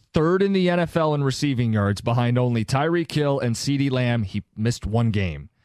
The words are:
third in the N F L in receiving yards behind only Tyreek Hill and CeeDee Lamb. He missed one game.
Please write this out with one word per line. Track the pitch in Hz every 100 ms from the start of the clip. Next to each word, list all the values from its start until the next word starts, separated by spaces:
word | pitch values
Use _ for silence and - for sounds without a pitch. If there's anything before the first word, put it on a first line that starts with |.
| _
third | 170 160 190
in | 196
the | 196 180
N | 175
F | 165 170
L | 156
in | 147
receiving | 139 127 147 123 117
yards | 110 101 101
behind | 120 120 120 123
only | 123 117
Tyreek | 107 135 160 170 160
Hill | 156 143 135
and | 120
CeeDee | 113 143 139 139
Lamb. | 131 123 120
He | 101 104 - -
missed | 113 - 98
one | 113 117
game. | 101 90 73 73 _